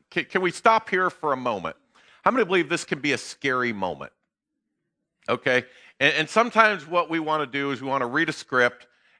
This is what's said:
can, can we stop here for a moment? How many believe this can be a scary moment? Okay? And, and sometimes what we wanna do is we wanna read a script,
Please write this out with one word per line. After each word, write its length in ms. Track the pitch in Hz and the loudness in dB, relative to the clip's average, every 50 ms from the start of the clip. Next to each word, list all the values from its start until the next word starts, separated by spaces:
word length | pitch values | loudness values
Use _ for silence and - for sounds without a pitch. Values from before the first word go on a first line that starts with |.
| _ - | _ -6
can, 160 | - 175 139 | -4 -4 -4
can 160 | - - 185 | -2 -2 0
we 100 | 190 175 | 0 -2
stop 380 | - - - 226 226 220 - - | -2 2 2 4 4 2 0 -2
here 200 | 190 185 185 175 | -2 0 0 -2
for 240 | - - 160 147 135 | -2 -2 -2 -2 -2
a 40 | |
moment? 380 | 131 123 123 107 92 82 80 - _ _ _ _ _ _ _ _ _ - | 0 -2 -4 -4 -4 -6 -8 -10 _ _ _ _ _ _ _ _ _ 0
How 80 | 196 | 2
many 140 | 233 262 208 | 2 2 0
believe 240 | 165 190 180 160 139 | 2 2 0 2 0
this 140 | 170 151 - | -2 -4 -4
can 140 | - 170 143 | -6 -6 -4
be 120 | 131 143 127 | -2 -2 -2
a 40 | |
scary 540 | - - - - _ - 135 127 127 123 120 | -2 -4 -10 -12 _ -4 -2 0 0 0 -2
moment? 400 | 107 98 95 87 78 69 69 - _ _ _ _ _ _ _ _ _ _ _ _ _ _ _ _ _ _ _ _ _ _ - - | -2 -2 -4 -4 -6 -6 -12 -16 _ _ _ _ _ _ _ _ _ _ _ _ _ _ _ _ _ _ _ _ _ _ -4 -4
Okay? 360 | 123 123 - 135 127 127 123 - - - - - - - | -4 0 0 2 2 0 0 -4 -16 -20 -20 -12 -4 0
And, 140 | 135 151 139 | 0 2 2
and 160 | 156 160 - | 0 -2 0
sometimes 580 | - 220 240 240 - 220 220 214 202 160 143 | 2 2 2 2 4 4 4 4 4 -2 -6
what 220 | 160 175 175 165 151 | -2 -2 0 0 0
we 100 | 165 165 | -2 -4
wanna 260 | 156 156 156 156 147 | -2 -2 -2 -2 -2
do 260 | 123 127 139 139 139 | -2 -4 -4 -2 -2
is 100 | 135 120 | -4 -4
we 60 | 135 | -4
wanna 200 | 131 135 135 123 | -2 -2 -2 -2
read 220 | 120 131 156 165 - | 0 0 0 0 -2
a 40 | - | -4
script, 540 | - - - 135 127 120 123 - - - _ _ _ _ _ _ | -8 -6 -2 2 2 2 2 2 -4 -20 _ _ _ _ _ _